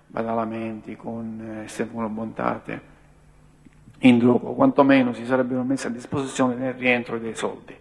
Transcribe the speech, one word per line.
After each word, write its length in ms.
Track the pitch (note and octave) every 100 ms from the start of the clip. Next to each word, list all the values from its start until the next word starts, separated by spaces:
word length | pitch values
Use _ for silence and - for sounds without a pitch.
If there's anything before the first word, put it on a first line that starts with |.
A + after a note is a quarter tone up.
| _
Badalamenti, 880 | A#2 A2+ A2+ A2 A2+ A2+ G#2+ A2
con, 680 | A2 A2+ A2+ A2+ A2 A2 G#2+
eh, 40 | G#2+
Stefano 400 | - A2+ A#2 A2
Bontate, 800 | G#2+ A2+ A2+ A#2+ A#2 - - - - - _ _ _ - _ - - - -
in 180 | C3 A#2+
droga, 300 | A#2+ A#2 -
o 60 |
quantomeno 600 | B2 C3+ C3 C#3 C3+ B2
si 100 | A2+
sarebbero 380 | A#2 C3 B2 B2+
messi 240 | B2 C3+ A#2+
a 40 |
disposizione 640 | A#2 - D3 C3+ - B2+
nel 200 | B2 C3
rientro 440 | B2+ B2+ B2 A#2 A#2
dei 160 | A2+
soldi. 400 | G#2+ G#2 - - -